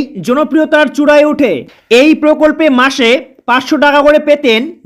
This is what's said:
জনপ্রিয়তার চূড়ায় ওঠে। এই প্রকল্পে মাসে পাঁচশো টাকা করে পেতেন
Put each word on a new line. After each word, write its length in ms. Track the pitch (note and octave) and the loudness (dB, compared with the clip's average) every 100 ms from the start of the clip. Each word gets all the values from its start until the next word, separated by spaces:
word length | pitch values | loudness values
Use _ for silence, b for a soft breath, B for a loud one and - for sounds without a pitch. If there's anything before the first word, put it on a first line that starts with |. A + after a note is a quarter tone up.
| C4 G3 E3 | -2 -8 -4
জনপ্রিয়তার 600 | C4+ D4+ D#4 D#4 D4+ D4 | -2 -2 -2 0 0 0
চূড়ায় 340 | - D4 D4 D4+ | 0 2 2 2
ওঠে। 220 | D4 B3 C#3 - b - | 0 -2 -4 -10 b -2
এই 180 | A#3+ D4+ | 2 2
প্রকল্পে 500 | - D4+ D4+ D4+ D4+ D#4 | 2 0 2 0 0 0
মাসে 400 | B3 C4+ C4+ A3+ C#4+ - _ | 0 0 0 0 -2 -4 _
পাঁচশো 300 | - B3+ C4+ D4+ | -4 -4 -2 0
টাকা 220 | C#4+ C#4+ | 2 2
করে 180 | C#4+ D4+ | 2 2
পেতেন 400 | D4+ D4 C4+ A3 D#4 - | 0 0 0 -2 -4 -12